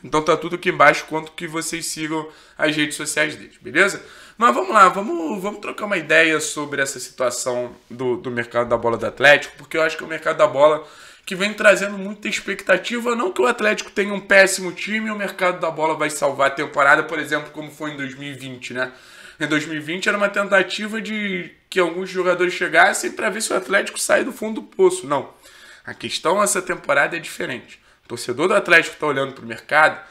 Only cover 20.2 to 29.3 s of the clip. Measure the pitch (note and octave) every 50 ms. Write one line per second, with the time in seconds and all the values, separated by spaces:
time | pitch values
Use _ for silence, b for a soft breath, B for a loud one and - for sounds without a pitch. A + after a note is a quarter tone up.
20.2 | G3+ G3+ G3+ G#3 G3+ F#3+ G3 F#3+ F#3 F#3 - G3+ G#3+ G#3 G#3+ A3+ F#3+ G3+ A3 G#3+
21.2 | G#3 G3 F#3 F3+ E3 D3 - _ _ _ - F#3 F3 E3 E3 F3+ F#3+ F3+ F3+ F#3
22.2 | F3 F3+ F3 F3 F3+ F3+ F3 - F3+ D#3+ D#3 E3 F3+ G3+ G#3 - - - - -
23.2 | A3 G#3+ F#3+ A3 A3 - - F#3+ F#3 - F#3+ G3+ G#3+ - - - - - G3+ -
24.2 | A3+ B3+ - - G#3+ A3 A3 - - - - - F#3 F3+ F3+ - - C#3 D3 C3+
25.2 | A#2 - - B B B B B B B B B B A#2 A2 - - - - -
26.2 | - D#3+ F#3 G#3 G#3 F#3+ - F#3 F3 - E3+ E3 - - C#3 C#3 D#3 E3 E3+ E3
27.2 | D#3 - - - F3+ D#3 B2+ G#2+ - - - b b b b b b - A#2+ A#2
28.2 | - - A#2+ B2+ E3 G3 G#3+ G3+ G3 F3+ E3+ E3 D3+ - - - D3+ D3+ C#3 C3+
29.2 | C3+ C3